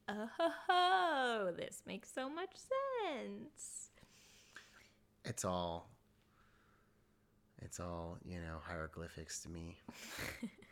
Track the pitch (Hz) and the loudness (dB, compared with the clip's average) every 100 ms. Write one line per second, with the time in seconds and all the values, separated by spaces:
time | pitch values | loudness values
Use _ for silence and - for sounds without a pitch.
0 | - 208 226 - 330 - - 359 359 370 | -6 -4 -2 4 4 4 4 8 8 8
1 | 359 285 254 226 185 170 - - - 196 | 6 6 4 4 2 0 -4 -6 -6 -8
2 | - - 269 311 370 - - 523 554 508 | -6 -4 -2 -2 -4 -6 0 2 2 2
3 | 381 254 208 202 285 - - - - - | 2 0 -4 -6 -10 -10 -10 -10 -12 -18
4 | - - - - - - - - - - | -20 -20 -20 -20 -20 -20 -20 -20 -20 -20
5 | - _ - 113 95 90 87 85 90 - | -20 _ -4 0 2 4 2 0 -6 -18
6 | _ _ _ - - - - - _ _ | _ _ _ -20 -20 -20 -20 -20 _ _
7 | _ _ _ _ _ - 85 - 87 85 | _ _ _ _ _ -16 -10 -6 -4 -4
8 | 85 87 - 90 82 80 80 85 78 - | -4 -6 -6 -6 -4 -6 -4 -4 -4 -6
9 | 82 - 80 - 80 82 82 - - - | -8 -8 -8 -8 -6 -8 -8 -10 -14 -12
10 | - - - - 226 - - | -8 -6 -6 -6 -8 -10 -20